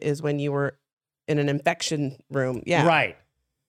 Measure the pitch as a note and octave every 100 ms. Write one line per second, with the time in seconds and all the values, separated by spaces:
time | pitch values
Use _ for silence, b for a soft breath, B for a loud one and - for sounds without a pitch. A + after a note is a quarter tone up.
0 | D3 C#3+ D3+ D3 C#3+ C#3+ C#3+ - _ _
1 | _ _ - D3 C#3+ C#3+ E3 E3+ - D#3
2 | C3+ C3+ - C#3 B2+ B2 - E3 D3 D#3
3 | G#2 - _ _ _ _